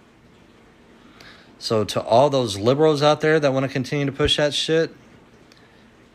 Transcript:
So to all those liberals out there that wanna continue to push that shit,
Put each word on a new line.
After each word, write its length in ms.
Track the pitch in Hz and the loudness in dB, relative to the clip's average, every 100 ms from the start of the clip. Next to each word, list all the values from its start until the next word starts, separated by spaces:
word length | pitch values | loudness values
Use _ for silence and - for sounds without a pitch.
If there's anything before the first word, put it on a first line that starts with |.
| _ _ _ _ _ _ _ _ _ - - - - - - - | _ _ _ _ _ _ _ _ _ -20 -20 -20 -20 -20 -20 -14
So 240 | - 110 | -4 -2
to 160 | 98 - | -2 -4
all 300 | - 113 143 | 2 4 4
those 280 | 135 117 98 | 2 -4 -2
liberals 440 | 110 139 156 147 | 0 2 2 2
out 180 | 147 151 | 2 2
there 200 | 156 156 | 2 2
that 120 | 143 | 0
wanna 160 | 135 135 | -2 -4
continue 380 | 135 120 147 139 | -6 -6 -4 -4
to 60 | |
push 240 | 135 147 - | -2 -2 0
that 180 | 147 | 0
shit, 400 | - - 160 160 - - - - _ - - - _ - _ - | -2 -2 0 -2 -6 -20 -20 -20 _ -20 -20 -20 _ -20 _ -20